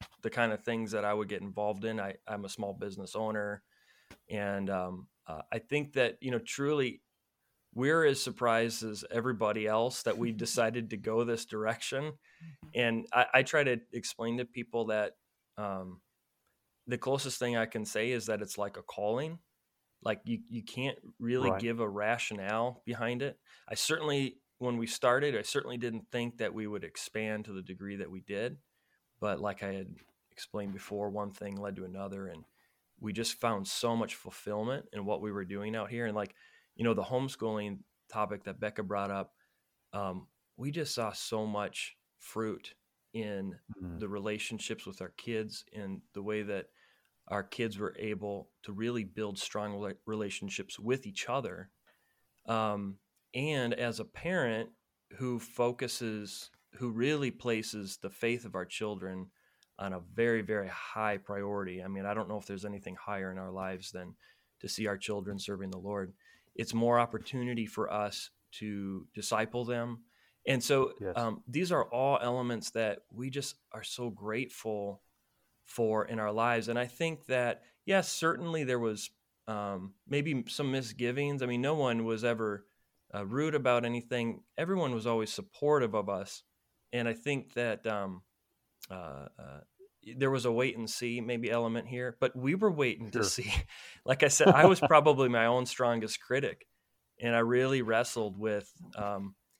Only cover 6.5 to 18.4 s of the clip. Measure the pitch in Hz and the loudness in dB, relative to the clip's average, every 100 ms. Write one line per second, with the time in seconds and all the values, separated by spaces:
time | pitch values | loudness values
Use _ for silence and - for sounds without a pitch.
6.5 | - 143 151 127 - _ _ _ _ _ | -2 2 2 2 -2 _ _ _ _ _
7.5 | _ _ 113 135 165 156 135 127 - 120 | _ _ 0 4 6 6 4 0 2 4
8.5 | 113 117 - 110 104 - 117 123 110 107 | 6 4 0 -6 -6 -4 0 0 2 2
9.5 | 107 107 110 120 - 120 107 120 107 117 | 2 4 4 4 2 0 2 0 0 0
10.5 | - 113 120 113 107 110 113 117 117 - | 2 2 2 -4 -4 0 2 2 0 -2
11.5 | 107 107 113 - 135 151 143 _ - 165 | -2 -2 -2 -2 -4 -4 -8 _ -20 -20
12.5 | 143 - 120 120 113 - 123 117 131 139 | -18 -4 2 2 2 2 4 8 6 6
13.5 | 156 139 117 - 117 - - 117 120 120 | 4 4 2 -2 -8 -8 -4 -2 0 -2
14.5 | 127 117 117 110 107 104 - _ _ _ | -6 -4 -2 2 2 0 -4 _ _ _
15.5 | - 104 95 92 90 _ _ _ _ _ | -6 -4 -4 -8 -14 _ _ _ _ _
16.5 | _ _ _ - 123 131 135 135 - 123 | _ _ _ -6 -4 0 0 0 -2 0
17.5 | 117 113 113 107 107 117 123 107 104 | 2 0 -2 -2 0 0 0 0 -2